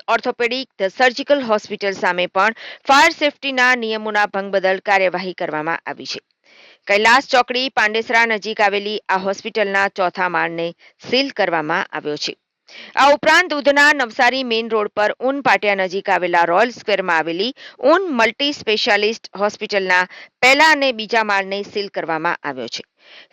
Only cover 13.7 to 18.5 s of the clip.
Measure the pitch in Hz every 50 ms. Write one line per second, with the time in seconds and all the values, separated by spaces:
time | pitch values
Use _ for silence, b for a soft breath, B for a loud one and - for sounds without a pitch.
13.7 | 277 285 285 294 302 277 254 220 220 - 247 247 254 269 262 240 226 226 233 226
14.7 | 226 214 208 208 - 214 208 208 - - 233 262 277 285 240 247 196 196 214 208
15.7 | 202 196 185 185 180 196 - 202 185 175 180 175 175 170 170 170 170 190 233 254
16.7 | 226 - - 214 202 190 190 180 165 160 151 170 165 180 214 254 B B B B
17.7 | B - - 285 330 381 392 349 269 233 226 233 220 - 285 285